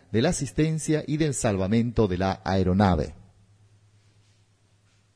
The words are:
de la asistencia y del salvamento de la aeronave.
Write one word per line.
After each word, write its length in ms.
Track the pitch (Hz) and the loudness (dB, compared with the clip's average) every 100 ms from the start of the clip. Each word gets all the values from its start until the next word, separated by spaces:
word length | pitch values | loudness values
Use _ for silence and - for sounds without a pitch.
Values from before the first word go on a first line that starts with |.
| _ | _
de 80 | 104 | 0
la 80 | 147 | 0
asistencia 720 | 180 131 - 156 160 - 151 - | 0 -4 -2 -2 -2 -2 -2 -2
y 120 | 147 | -2
del 160 | 156 | -2
salvamento 760 | 135 117 98 92 113 117 113 107 | -2 -2 0 0 0 0 0 0
de 100 | 90 | 0
la 240 | 95 92 - | -2 -2 -2
aeronave. 680 | 95 90 92 101 85 65 - - _ _ _ _ _ _ _ _ _ _ _ _ _ _ _ _ _ _ | 0 2 4 4 2 -2 -8 -20 _ _ _ _ _ _ _ _ _ _ _ _ _ _ _ _ _ _